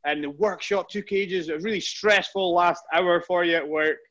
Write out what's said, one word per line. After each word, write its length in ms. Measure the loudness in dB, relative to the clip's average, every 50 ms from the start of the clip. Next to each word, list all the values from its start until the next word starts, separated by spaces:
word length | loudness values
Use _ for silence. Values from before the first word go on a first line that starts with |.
| _
And 180 | -4 -4 -4 -4
the 60 | -8
workshop 580 | -2 0 0 0 0 -4 -4 -2 -2 -2 -2 -4
took 240 | -8 -10 -6 -2
ages. 360 | -2 -2 -2 0 -2 -4 -4 -4
A 80 | -6 -4
really 220 | -4 -4 -4 -4
stressful 720 | -4 -6 -8 -2 2 4 4 4 2 -2 -4 -2 0 2 4
last 280 | 4 4 4 2 0 -6 -2
hour 280 | 0 2 4 4 2 2
for 240 | 2 0 0 2 2
you 120 | 2 2
at 120 | 0 0 -2
work. 300 | -2 0 0 0 0 -2 -8 _